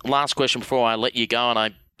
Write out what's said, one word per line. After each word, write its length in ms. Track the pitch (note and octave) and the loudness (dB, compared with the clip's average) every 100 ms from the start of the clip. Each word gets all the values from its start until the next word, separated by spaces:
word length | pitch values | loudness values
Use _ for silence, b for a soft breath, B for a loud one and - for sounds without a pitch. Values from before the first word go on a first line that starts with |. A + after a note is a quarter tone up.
last 300 | A#2+ C#3 C#3+ | 0 0 0
question 280 | - C3 B2+ | 0 0 -2
before 260 | - C3 A#2 | -2 2 2
I 80 | A2+ | 2
let 200 | A#2+ B2 | -2 -2
you 120 | A2+ | -2
go, 220 | A#2 A#2+ | 0 0
and 80 | A2+ | 0
I 160 | A2 F#2+ _ - | -2 -4 _ -4